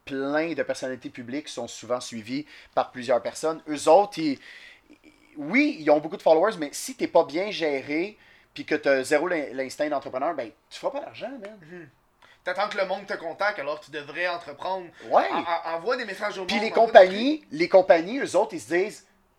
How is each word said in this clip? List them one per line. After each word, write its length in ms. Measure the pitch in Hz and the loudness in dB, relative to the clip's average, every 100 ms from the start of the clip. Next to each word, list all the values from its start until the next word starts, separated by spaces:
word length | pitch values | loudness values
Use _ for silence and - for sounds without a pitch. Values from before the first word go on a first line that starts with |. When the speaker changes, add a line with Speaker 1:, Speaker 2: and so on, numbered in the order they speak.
| - | -10
Speaker 1:
plein 480 | 135 139 151 165 | -6 -2 0 0
de 100 | 139 | -2
personnalités 460 | 123 131 131 123 143 | -4 -4 -6 -8 -12
publiques 360 | - 117 139 151 | -14 -10 -10 -10
qui 60 | |
sont 140 | - 117 | -10 -10
souvent 320 | - 113 123 | -10 -6 -6
suivies 440 | - 117 107 135 147 - - - | -6 -12 -8 -8 -8 -16 -6 -4
par 160 | 123 | -2
plusieurs 300 | 123 120 120 | -4 0 0
personnes. 400 | 120 - 156 160 151 | 0 -4 -4 -4 -6
Eux 180 | 147 156 | -2 6
autres, 280 | 170 202 165 | 6 6 -2
ils, 200 | 156 131 - - - - _ - - _ _ - | -4 -4 -8 -20 -20 -20 _ -20 -20 _ _ -12
oui, 400 | 143 240 302 202 | -2 2 2 2
ils 100 | 151 | 4
ont 100 | 151 | 4
beaucoup 180 | 160 - | 2 2
de 40 | |
followers, 360 | 175 160 202 180 | 6 6 4 0
mais 100 | 143 | -6
si 220 | - - - | -8 -10 -6
t'es 120 | 160 | 2
pas 160 | 170 | 2
bien 280 | 147 151 208 | 2 -2 -4
géré, 680 | 160 160 139 123 151 196 214 _ _ _ | -2 -2 -2 -2 -4 -4 -8 _ _ _
puis 120 | - 139 | -10 -4
que 100 | 151 | 0
t'as 280 | 151 135 | 4 2
zéro 240 | 127 147 175 | 4 2 2
l'in-, 260 | 170 127 | -2 -4
l'instinct 340 | 131 127 - 151 | -6 -6 -4 -2
d'entrepreneur, 440 | 139 135 127 147 | -2 -4 -4 -4
ben, 160 | 160 107 - _ | -4 -8 -12 _
tu 100 | - | -8
feras 120 | 180 | -6
pas 80 | 277 | -6
d'argent, 280 | 135 117 208 | -10 -12 -12
man. 280 | 269 202 214 | -12 -16 -18
Speaker 2:
Mhm. 280 | 156 180 147 _ _ _ - _ | -18 -18 -18 _ _ _ -20 _
T'attends 260 | 180 180 208 | -8 -4 -2
que 80 | 202 | -2
le 80 | 185 | -2
monde 200 | 202 196 | -4 -6
te 80 | |
contacte 460 | 185 160 156 202 202 | -8 -8 -2 -2 -2
alors 200 | 139 151 | -6 -8
que 40 | - | -10
tu 60 | |
devrais 360 | 151 143 156 180 | -14 -10 -4 -4
entreprendre. 600 | 170 190 - 180 190 175 - 113 | -4 -8 -8 -6 -6 -8 -14 2
Speaker 1:
Ouais. 200 | 147 - | 4 4
Speaker 2:
En-, 60 | 170 170 170 165 | -2 -2 -2 -2
en-, 40 | - | -4
envoie 200 | 190 254 | -2 -4
des 80 | 220 | -4
messages 320 | 190 208 190 | -6 -6 -6
au 80 | 180 | -2
Speaker 1:
Puis 100 | 220 | 0
Speaker 2:
monde, 100 | 220 | 2
Speaker 1:
les 60 | |
Speaker 2:
envoie 140 | 220 226 | 4 8
des 60 | |
Speaker 1:
compagnies, 480 | 214 185 196 262 311 | 10 10 6 -2 -2
Speaker 2:
trucs. 80 | - | -6
Speaker 1:
les 180 | 151 170 | -4 4
compagnies, 480 | 190 185 170 170 269 | 6 6 4 2 -4
eux 160 | 185 165 | -2 0
autres, 180 | 214 | 0
ils 80 | 160 | -4
se 120 | 107 | -4
disent, 320 | 170 208 - _ _ _ | -2 -2 -6 _ _ _